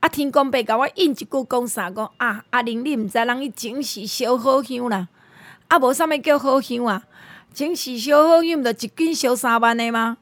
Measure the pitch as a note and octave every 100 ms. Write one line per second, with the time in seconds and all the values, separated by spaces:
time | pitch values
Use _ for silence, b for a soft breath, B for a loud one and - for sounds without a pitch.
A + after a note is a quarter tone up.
0 | D#4+ - C#4+ C4+ C#4 C4 A3 A3+ C#4 -
1 | F4 B3+ - C4+ A#3 B3 A#3+ A#3+ F3+ G3
2 | A3 _ B3 G#3 - B3 A#3 A#3 C4+ C#4
3 | G#3+ A#3 A#3 A#3+ C#4 G#3 A#3+ B3 C4+ -
4 | A3+ - A#3 B3 A#3 C4 A#3+ B3 B3 G3+
5 | F3+ B B B B B _ E4 C4 C4
6 | E4 D4+ B3 D4 C#4 C4+ - A#3+ A#3+ G3+
7 | - B B B B - D4 F4 - B3
8 | A#3 D4 D#4 E4 E4 D#4+ A#3+ A#3 A3+ -
9 | D#4+ D#4+ C4 B3 B3 A#3 A#3 A#3 A#3 A#3
10 | A3+ A#3